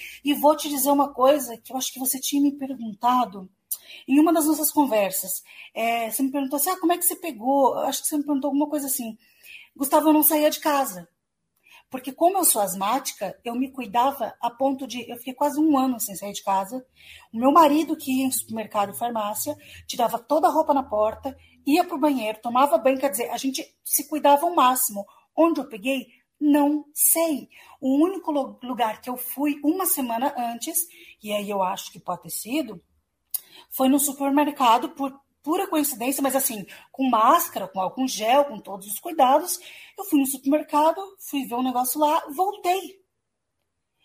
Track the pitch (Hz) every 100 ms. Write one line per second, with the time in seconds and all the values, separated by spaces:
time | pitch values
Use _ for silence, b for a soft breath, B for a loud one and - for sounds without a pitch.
0 | B B 277 254 285 302 302 285 262 285
1 | 277 - 262 294 240 226 - 262 262 247
2 | 262 262 - 285 285 285 269 262 226 202
3 | 240 254 220 196 185 _ - B B B
4 | B 277 320 330 302 311 294 302 277 214
5 | 190 - 285 - B B B - 226 233
6 | 220 214 269 277 269 285 359 370 330 349
7 | - 349 339 220 240 277 262 - 269 269
8 | - 302 285 285 285 277 302 302 269 -
9 | 226 226 B B B B B - 277 320
10 | 311 302 294 311 302 302 320 285 262 180
11 | 175 _ _ _ _ _ b b b 262
12 | - 262 339 392 320 226 196 185 196 262
13 | 269 - 190 - 240 233 269 - 226 240
14 | 262 277 214 - 240 233 269 262 247 240
15 | 226 240 - 254 294 269 311 269 262 233
16 | - 180 202 196 - 196 196 254 - B
17 | B B B 220 254 320 302 294 311 302
18 | - 262 269 - - 220 208 214 202 -
19 | 240 233 208 190 285 294 B B B 196
20 | 226 233 - 302 339 294 311 277 269 208
21 | 214 214 269 - b b - 320 349 330
22 | 302 262 214 220 240 247 285 330 269 269
23 | 277 277 233 240 269 262 - _ - -
24 | - 302 285 285 339 339 254 254 - 202
25 | 202 b b - 330 294 262 220 233 269
26 | - b b - 294 285 285 302 294 -
27 | - 330 330 262 208 B B B 262 277
28 | 339 381 - 294 254 - 247 240 226 208
29 | - 254 - - 294 285 294 370 359 -
30 | 247 226 277 - 240 233 311 330 - B
31 | B B 208 208 208 202 185 190 - 175
32 | - 180 165 - 208 294 240 175 _ _
33 | _ _ _ B B B B - 262 285
34 | 285 269 277 277 294 277 247 233 311 -
35 | 269 269 _ _ 277 359 381 320 294 220
36 | 240 262 277 269 - 214 175 B B -
37 | 262 226 233 339 339 226 190 190 185 214
38 | 262 190 220 277 285 208 - 196 202 -
39 | 349 320 254 285 359 - B B B -
40 | 381 294 262 262 269 302 294 294 311 339
41 | 381 - - 285 202 240 254 247 254 294
42 | 294 330 - 277 381 403 359 370 330 -
43 | _ _ _ _ _ _ _ _ _ _